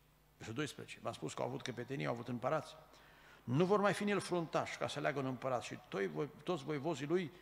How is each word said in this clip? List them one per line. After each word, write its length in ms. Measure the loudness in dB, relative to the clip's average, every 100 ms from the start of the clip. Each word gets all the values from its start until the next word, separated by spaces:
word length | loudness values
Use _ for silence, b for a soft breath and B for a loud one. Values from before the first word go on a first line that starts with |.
| -20 -20 _
Versetul 240 | -14 -8
doisprezece. 460 | -2 -2 -4 -12 -6
V-am 120 | -6
spus 200 | -4 -6
că 80 | -2
au 60 | -2
avut 140 | -2
căpetenii, 440 | -4 -6 -4 -2 0
au 80 |
avut 140 | -2 -2
împărați. 480 | -2 2 0 -2 -14 -20 B B B B B
„Nu 220 | 0 4 6
vor 140 | 6
mai 140 | 6
fi 100 | 4
în 60 | 4
el 100 | 2
fruntași 580 | 2 0 2 0 0 -2
ca 100 | -2
să 120 | 0
leagă 200 | 0 2
un 60 | 0
împărat 380 | -2 0 -2
și 160 | -2 -10 -6
toi-, 200 | -2 -2
voi, 220 | 0 -4 -4
toți 200 | -2 -2
voivozii 440 | 0 -2 0 -2 2
lui 240 | 2 2 B